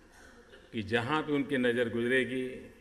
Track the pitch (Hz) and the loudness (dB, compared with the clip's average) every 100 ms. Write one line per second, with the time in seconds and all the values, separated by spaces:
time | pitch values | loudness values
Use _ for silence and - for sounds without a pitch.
0 | - - - - - - - 113 98 117 | -20 -20 -20 -20 -20 -20 -10 -6 0 0
1 | 120 156 151 143 135 135 123 120 117 117 | 0 -2 0 0 0 2 2 2 0 0
2 | 120 131 120 131 127 127 120 - | 2 2 2 -2 -6 -8 -16 -20